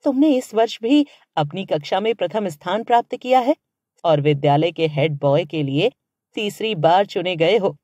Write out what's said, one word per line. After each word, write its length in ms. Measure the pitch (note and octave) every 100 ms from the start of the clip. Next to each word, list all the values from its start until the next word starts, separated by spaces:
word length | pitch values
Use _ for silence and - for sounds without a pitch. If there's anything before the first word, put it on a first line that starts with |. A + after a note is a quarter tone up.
तुमने 340 | D4+ C4 D#4 B3+
इस 160 | -
वर्ष 260 | G#3+ A3+ -
भी 240 | A3+ D4 C#4+ _ _ -
अपनी 300 | D3 F3+ F#3+
कक्षा 340 | D#3+ - F#3
में 160 | G#3+ -
प्रथम 340 | F3 G#3 G3+
स्थान 340 | D3+ F3+ F#3+
प्राप्त 320 | - A#3+ A#3 B3
किया 240 | B3+ B3+
है 160 | B3 D#4+ _ _ _ _
और 180 | F3 D3+
विद्यालय 500 | C#3+ D3 D3 C#3+ E3
के 160 | E3 D#3+
हेड 240 | D3 D#3
बॉय 340 | C#3+ C#3+ C#3+ F3+
के 180 | D#3+
लिए 280 | C#3 C#3 G#3+ _ _ _ _ -
तीसरी 400 | G#3 - A3 G3+
बार 300 | D#3 F3+ G3+
चुने 300 | G3 F3 E3+
गए 220 | E3 G#3+
हो। 200 | G3 B3